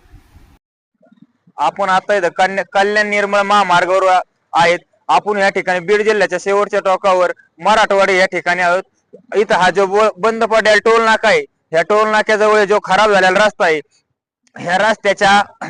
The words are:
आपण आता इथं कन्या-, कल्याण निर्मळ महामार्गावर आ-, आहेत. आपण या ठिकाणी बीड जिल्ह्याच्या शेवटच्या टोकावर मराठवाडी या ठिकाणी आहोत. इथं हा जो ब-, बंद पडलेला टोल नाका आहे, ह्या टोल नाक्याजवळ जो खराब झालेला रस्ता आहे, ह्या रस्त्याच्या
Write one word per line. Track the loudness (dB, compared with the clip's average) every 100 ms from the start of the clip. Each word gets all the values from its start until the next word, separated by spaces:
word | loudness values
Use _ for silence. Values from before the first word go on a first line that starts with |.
| _ -20 _ -20 -20 _ _ _ _ _ _ _ _ _ _ -6
आपण | -4 -2 -2
आता | -2 0 -2
इथं | -2
कन्या-, | 0 -2 -2 -4
कल्याण | -2 0 -2 -2
निर्मळ | -2 -2 -2
महामार्गावर | 0 0 2 0 0 0 2
आ-, | 0 -2 _ _
आहेत. | -2 0 -2 _ _ -2
आपण | -2 0 -2
या | -2
ठिकाणी | -2 -4 -4
बीड | 0 0
जिल्ह्याच्या | 0 0 -2 -4
शेवटच्या | -2 -2 -2 -2
टोकावर | -2 0 0 0 0 -4 _ -6
मराठवाडी | 0 2 2 2 2 2
या | 0
ठिकाणी | -2 -4 -2
आहोत. | 0 -2 -4 _ _ -20 -8 -4
इथं | 0 0
हा | 0
जो | 0 0
ब-, | 0 0 -2
बंद | -4 -2
पडलेला | -2 0 2 2 2
टोल | 2
नाका | 2 0 0
आहे, | -2 -4 _ _
ह्या | -4
टोल | 0 0 0
नाक्याजवळ | 0 0 0 2 2
जो | 2 -2
खराब | 0 0 2
झालेला | 2 2 2 0
रस्ता | 0 -2
आहे, | -2 -6 _ _ _ _ _ _ -12
ह्या | -4 -2
रस्त्याच्या | -2 -2 -2 0 2 2 0 -8